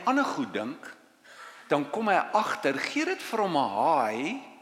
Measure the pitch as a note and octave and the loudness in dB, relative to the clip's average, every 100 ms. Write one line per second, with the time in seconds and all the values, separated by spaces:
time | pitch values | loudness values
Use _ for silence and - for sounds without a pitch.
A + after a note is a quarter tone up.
0 | A#3+ C4+ C4 - A2+ G2 A2 E3 - - | 2 2 0 -2 -4 -4 -6 -8 -14 -20
1 | _ _ - - - - - D3 C#3 G#3+ | _ _ -20 -20 -20 -20 -2 -2 0 -2
2 | A3 F3 - G#3+ G#3+ - C#3+ C3+ - C#4+ | 2 2 4 2 2 0 0 0 -2 -2
3 | D#4+ F#4+ - A3+ G3 D3+ A#2 G2 C#3+ D3+ | -2 -4 -4 0 2 2 2 2 4 4
4 | A2 A2+ D3+ C4+ - - | 2 0 -4 -6 -10 -20